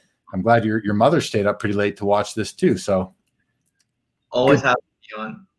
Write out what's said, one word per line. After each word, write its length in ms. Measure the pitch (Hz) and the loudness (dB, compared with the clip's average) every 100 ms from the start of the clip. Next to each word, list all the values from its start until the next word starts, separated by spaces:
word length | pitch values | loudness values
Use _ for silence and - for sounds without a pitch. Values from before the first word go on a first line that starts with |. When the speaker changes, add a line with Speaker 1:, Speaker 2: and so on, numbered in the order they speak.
| _ _ _ | _ _ _
Speaker 1:
I'm 100 | 95 | -4
glad 220 | 104 117 | 2 2
your, 200 | 110 113 | 2 -2
your 100 | 104 | -2
mother 260 | 104 127 165 | 2 2 2
stayed 260 | - 110 101 | 0 -2 -2
up 140 | 101 | -2
pretty 160 | 104 101 | -2 -2
late 200 | 101 - | -2 -2
to 60 | |
watch 300 | 101 104 123 | 0 0 0
this 180 | 110 101 | -6 -8
too. 240 | - 185 98 | -2 0 0
So 380 | - 95 92 _ _ _ _ _ _ _ _ _ _ _ _ | 0 -2 -2 _ _ _ _ _ _ _ _ _ _ _ _
Speaker 2:
Always 300 | 123 135 143 | 0 4 4
Speaker 1:
good. 80 | 139 | 2
Speaker 2:
happy 120 | 120 | -2
to 360 | - _ - 107 | -4 _ -18 -12
be 60 | |
on. 240 | 107 - - | -12 -12 -20